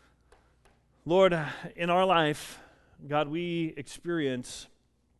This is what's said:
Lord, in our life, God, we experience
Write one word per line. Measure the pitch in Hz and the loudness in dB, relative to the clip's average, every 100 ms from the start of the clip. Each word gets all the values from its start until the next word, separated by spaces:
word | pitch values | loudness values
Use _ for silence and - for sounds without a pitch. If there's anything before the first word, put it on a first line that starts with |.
| _ _ _ _ _ _ _ _ _ _ 143 | _ _ _ _ _ _ _ _ _ _ 0
Lord, | 180 190 170 143 - 165 - | 6 6 4 -2 -8 -12 -6
in | 170 | 0
our | 175 190 | 2 4
life, | 170 151 151 - - - _ _ - 143 | 4 4 0 -8 -16 -20 _ _ -20 -4
God, | 147 147 | -2 -2
we | 160 175 170 160 143 | -4 -4 -2 -4 -6
experience | 131 - 175 170 139 127 - - - _ _ _ _ | -14 -12 -6 -2 -2 -2 -6 -14 -18 _ _ _ _